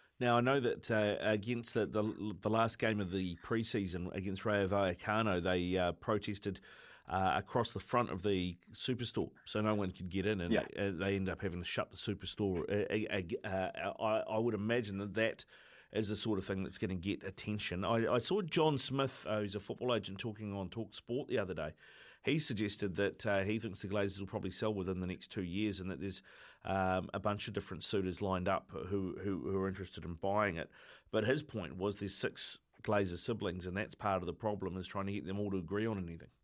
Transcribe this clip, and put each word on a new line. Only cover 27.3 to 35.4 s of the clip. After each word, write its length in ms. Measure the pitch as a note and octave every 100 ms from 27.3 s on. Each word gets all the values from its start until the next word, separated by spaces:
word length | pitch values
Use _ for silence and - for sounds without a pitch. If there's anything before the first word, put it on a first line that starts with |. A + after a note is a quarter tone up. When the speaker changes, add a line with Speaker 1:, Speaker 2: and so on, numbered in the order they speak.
| G2+ -
Speaker 1:
of 60 |
different 300 | G2+ - F2
suitors 360 | - G2+ F#2 F2+
lined 280 | G2 F#2 F2+
up 200 | F#2+ -
who, 460 | F#2 F2 G2+ F#2 -
who, 240 | G2 F2+ D#2
who 80 | G2
are 60 | F#2+
interested 360 | F#2+ F2+ -
in 80 | E2
buying 440 | E2+ G2 G#2 G#2 E2
it. 140 | - - - - _
But 140 | G#2+
his 180 | G#2+ D3+
point 360 | D3+ G#2+ D#2+ F2+
was 180 | G2+ G2
there's 180 | G2+
six 440 | - - - - - _ -
Glazer 340 | - G#2 F#2+ F2
siblings, 480 | - A2 G2 F2
and 100 | F2+
that's 200 | F#2+ -
part 260 | - G#2+ F#2+
of 60 | F2
the 80 |
problem, 420 | D#2+ A2 G2+ F#2+ F#2
is 100 | F2
trying 200 | G2 G2
to 60 |
get 120 | G2+
them 160 | D2 G2+